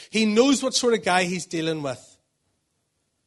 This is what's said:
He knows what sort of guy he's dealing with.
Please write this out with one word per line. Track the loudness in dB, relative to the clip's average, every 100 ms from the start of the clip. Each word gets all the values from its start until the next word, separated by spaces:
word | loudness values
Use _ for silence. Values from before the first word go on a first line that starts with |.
| -6
He | -2 2
knows | 4 4 2
what | 0 -2
sort | 0
of | 0
guy | 2 0
he's | 0 -4 -6
dealing | -6 -4 -4
with. | -6 -10 -14 _ _ _ _ _ _ _ _ _ _ _